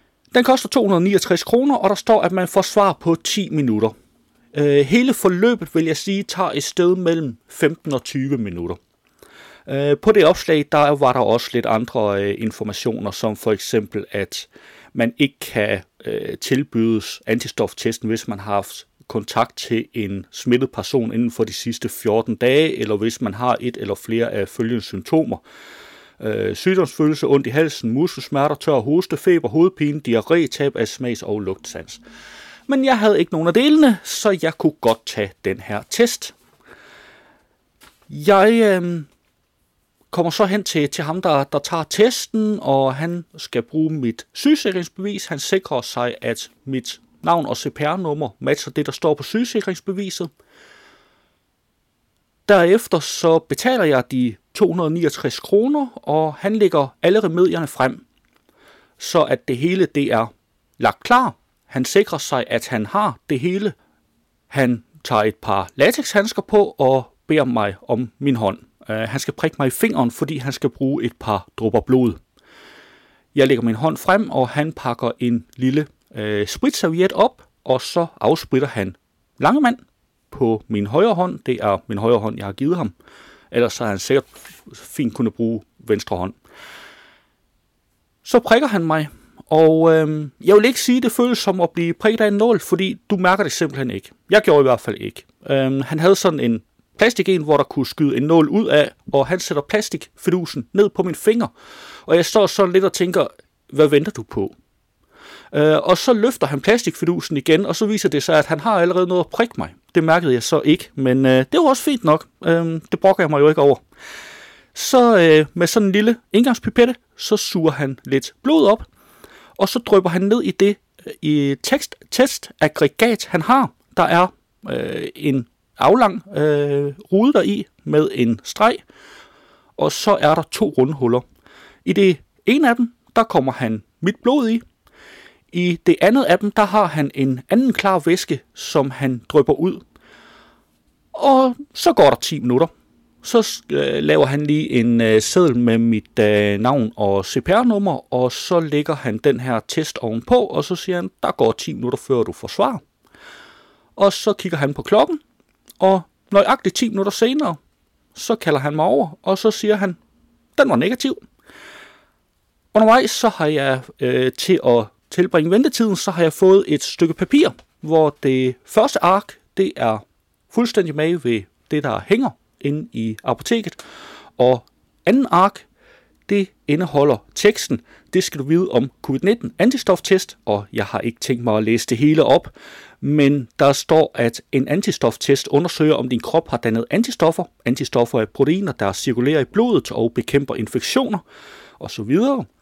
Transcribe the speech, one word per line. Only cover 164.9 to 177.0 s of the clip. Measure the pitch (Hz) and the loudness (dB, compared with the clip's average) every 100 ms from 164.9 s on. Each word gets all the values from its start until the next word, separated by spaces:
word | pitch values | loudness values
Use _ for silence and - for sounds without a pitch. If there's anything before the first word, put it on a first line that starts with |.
| _ _ | _ _
tilbringe | - 180 170 160 | -2 0 2 2
ventetiden, | 202 285 - 226 185 | 2 2 2 0 0
så | - | -4
har | 170 | 0
jeg | 160 | 0
fået | - 185 190 - | 4 6 6 4
et | 147 | -2
stykke | - - 170 | -4 -2 -2
papir, | - 190 285 349 - _ _ | -2 0 2 2 0 _ _
hvor | 156 160 151 - | 0 2 2 0
det | 139 131 127 123 _ | -2 0 0 -4 _
første | - 254 - | 0 2 2
ark, | 175 190 - - _ - | 2 2 -2 -14 _ -4
det | 190 - | -4 -2
er | 120 107 - _ _ _ _ | -4 -4 -8 _ _ _ _
fuldstændig | - 233 208 170 147 | -2 0 0 -2 -2
med | 160 175 | -2 -2
ved | 123 113 95 _ _ | -2 -4 -4 _ _
det, | 151 | -6
der | 143 107 98 | -4 -6 0
hænger | 214 269 - _ _ | 0 0 -6 _ _
inde | 143 151 - | -6 -6 -6
i | 120 113 110 | -6 -6 -6
apoteket. | - 123 - 233 170 - - - - - - - | -6 -6 -2 -4 -4 -12 -20 -20 -20 -20 -20 0
Og | 127 123 - _ _ _ - | 2 2 -2 _ _ _ 0
anden | 254 254 | 0 2
ark, | 175 196 - - _ _ _ _ _ - | 2 2 0 -14 _ _ _ _ _ -4
det | 101 95 _ - | -2 -2 _ -4
indeholder | 147 - 143 | -2 0 2